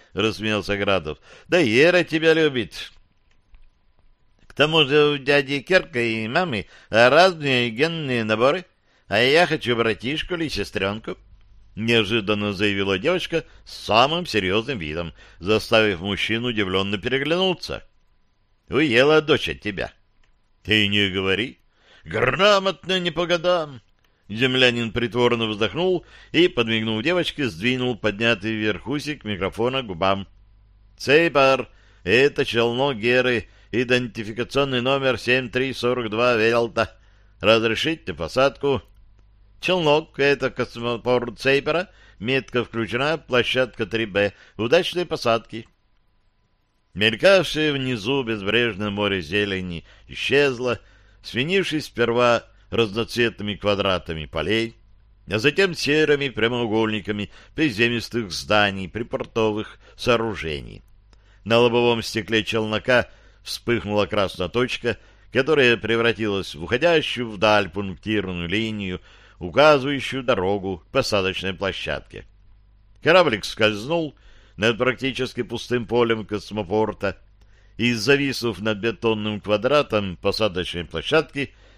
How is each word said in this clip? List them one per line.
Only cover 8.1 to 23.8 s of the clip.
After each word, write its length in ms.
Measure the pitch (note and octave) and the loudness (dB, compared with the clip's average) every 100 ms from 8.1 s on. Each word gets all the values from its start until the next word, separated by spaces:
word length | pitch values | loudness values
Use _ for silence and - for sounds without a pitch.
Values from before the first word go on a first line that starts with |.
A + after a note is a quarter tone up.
| B2 | -2
наборы, 400 | A2 A2 C3 F3+ - _ _ _ - | 0 2 2 0 -6 _ _ _ -2
а 120 | G#2 | 2
я 280 | B2 D#3 E3+ | 4 4 4
хочу 300 | D3+ A2+ A#2 | 0 -2 0
братишку 580 | A2+ G2+ A2 D3+ - | 0 -2 -6 -6 -6
или 140 | F3 D3+ | -6 -6
сестренку», 680 | G#2 G2 G2+ G2 A2 - F#3+ - - - - - - | -6 -6 -4 -4 -4 -10 -14 -16 -20 -20 -20 -16 -6
неожиданно 760 | A2+ A#2 G2+ A#2 G2 G#2 G#2 | 0 2 2 -2 -2 -2 -2
заявила 460 | F#2+ G#2 G2 G2 F#2+ | -2 -2 0 0 0
девочка 460 | C3+ F3+ - D#3+ - - | 0 -2 -4 -6 -8 -14
с 100 | - | -20
самым 520 | - - G#2+ C#3 E3 F3 | -12 0 4 4 0 -4
серьезным 520 | G#2+ F#2 G#2 A#2+ B2 | -2 0 -2 -2 -6
видом, 340 | D2+ D#2+ E2 - - - | -6 -6 -8 -12 -20 -10
заставив 640 | F2 A2 - A2+ G#2+ F2 | -2 -2 2 2 4 0
мужчин 440 | G2 F#2+ - A2+ | -4 -4 -4 -4
удивленно 540 | B2 A2 F#2+ F#2+ G2 G2+ | -4 -2 -2 0 -2 -4
переглянуться. 880 | A2 C3+ D3 F3 F#3+ E3+ - - - _ _ _ _ _ _ _ - | -4 -4 -2 0 0 -2 -6 -12 -14 _ _ _ _ _ _ _ -4
«Уела 520 | A#2+ D#3 A2+ C#3+ D#3 | 0 2 4 6 4
дочь 280 | D3+ C3+ - | 4 0 0
от 120 | C#2+ | -6
тебя». 320 | G#2 F#2 A#1+ - _ _ _ _ _ _ | -8 -6 -8 -12 _ _ _ _ _ _
«Ты 240 | F#2 G#2+ G2+ | 0 2 2
не 220 | G#2 G2 | 2 0
говори». 500 | F#2+ F#2+ F#2+ B2+ - _ _ _ _ | 0 0 0 -2 -8 _ _ _ _
«Грамотно 920 | - G#2+ B2 C3+ G3+ G3+ F#3+ - E3+ F#3 | -8 -2 -2 2 4 4 0 -4 -4 -4
не 120 | F3 | -4
по 160 | D#3+ E3+ | -4 -2
годам». 540 | F3 F3 F3+ D3+ B2 | 0 0 0 -2 -12